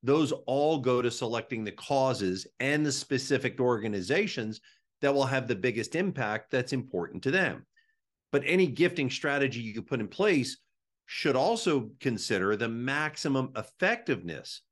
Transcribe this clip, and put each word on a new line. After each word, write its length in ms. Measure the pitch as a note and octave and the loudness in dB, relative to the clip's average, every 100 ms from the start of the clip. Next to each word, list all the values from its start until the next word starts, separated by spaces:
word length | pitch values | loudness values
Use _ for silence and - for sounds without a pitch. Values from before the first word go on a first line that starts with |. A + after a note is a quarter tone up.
Those 280 | A#2+ D3 D3 D3+ - | 4 4 4 0 -2
all 340 | C3 D3+ D#3+ | 2 2 2
go 220 | B2+ B2 | 4 4
to 80 | A#2+ | 2
selecting 520 | A#2 A#2+ A#2 A2+ A2+ | -2 -2 -2 -4 -6
the 100 | G#2+ | -6
causes 720 | G2 - C#3 C3 A2+ F#2+ F#2+ - _ | -8 -2 2 2 2 0 -2 -6 _
and 260 | C3+ D3 D3+ | 0 2 2
the 60 | |
specific 680 | C3+ - C3 - C3+ B2+ - | 0 -2 -2 0 0 0 0
organizations 1000 | B2 A#2 A2 G2+ F2+ D3+ G#3+ - A2 G#2+ _ _ _ _ | 2 2 0 -4 0 0 0 -4 -8 -8 _ _ _ _
that 120 | C#3+ | 0
will 120 | C#3 C3 | 2 2
have 220 | C3 B2 | 2 0
the 80 | A2 | 0
biggest 400 | B2 A2+ A2 D#3+ | 0 -2 -4 -2
impact 560 | F#3+ C#3 A2+ G#2+ - | -2 -2 -2 -4 -2
that's 220 | C3 B2 | -4 -2
important 500 | C3+ C3 F#2 E2+ F#2 | -4 -4 -6 -6 -4
to 80 | C3 | 0
them. 340 | E3+ E3+ D#2+ - _ _ _ _ _ _ | 0 0 -4 -14 _ _ _ _ _ _
But 120 | C#3+ C3+ | -2 2
any 220 | F3+ F3+ | 4 4
gifting 420 | A#2+ F3 E3+ C3 | 4 2 2 -2
strategy 520 | - D3+ C#3+ C3+ A#2 | -2 -2 0 0 -2
you 200 | A2+ G#2+ | -8 -8
put 200 | A2 B2+ | -4 -4
in 60 | A2 | -4
place 500 | - G#3 E3 A#2+ - _ _ _ _ _ | 0 2 2 0 -6 _ _ _ _ _
should 280 | - D#3 B2+ | -4 0 2
also 540 | D#3 A3+ - D3 A2 - | 2 2 2 2 0 -4
consider 560 | C#3 A2 - G#2 F#2+ G#2 | -2 -2 0 0 2 2
the 140 | A#2 | 0
maximum 840 | A2+ B2+ C#3+ D3+ D3 D#3 C3+ B2+ A2 | -2 -2 -2 -2 -4 0 0 0 -4
effectiveness. 1040 | G#2 _ F#3 A#3 - A#2+ F2 D#2 - - _ | -10 _ 0 0 -2 -4 -4 -10 -12 -16 _